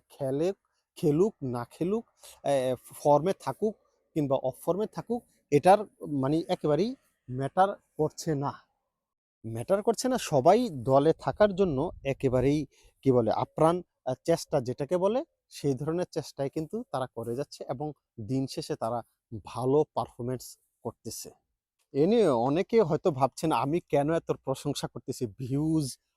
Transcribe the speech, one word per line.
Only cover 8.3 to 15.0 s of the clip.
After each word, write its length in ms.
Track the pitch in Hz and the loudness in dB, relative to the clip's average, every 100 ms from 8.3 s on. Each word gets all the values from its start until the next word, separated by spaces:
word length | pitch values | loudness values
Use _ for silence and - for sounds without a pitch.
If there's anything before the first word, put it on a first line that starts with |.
না। 180 | 147 139 - _ _ _ _ _ _ _ _ 110 | -2 -4 -8 _ _ _ _ _ _ _ _ -10
ম্যাটার 360 | 113 123 196 | -10 -2 0
করছে 260 | 208 220 254 | 0 -2 -2
না, 100 | 247 | -2
সবাই 500 | - 147 135 214 247 | 0 4 6 6 2
দলে 420 | 143 113 135 151 | -6 2 4 4
থাকার 420 | 156 - - 208 | 2 -4 2 2
জন্য 360 | 180 190 131 170 - | 2 0 0 -4 -4
একেবারেই, 640 | 139 131 135 127 131 151 139 _ - _ | -6 -2 0 2 2 0 -2 _ -20 _
কি 100 | 135 | 2
বলে, 180 | 123 110 | 4 4
আপ্রাণ, 500 | 101 123 - 156 180 - _ | 0 -4 2 2 2 -6 _
আহ, 100 | - 131 | -8 -6
চেষ্টা 360 | - 165 - 151 | -2 -2 0 -4
যেটাকে 360 | 120 127 139 | -4 -6 -4
বলে, 280 | 180 | 0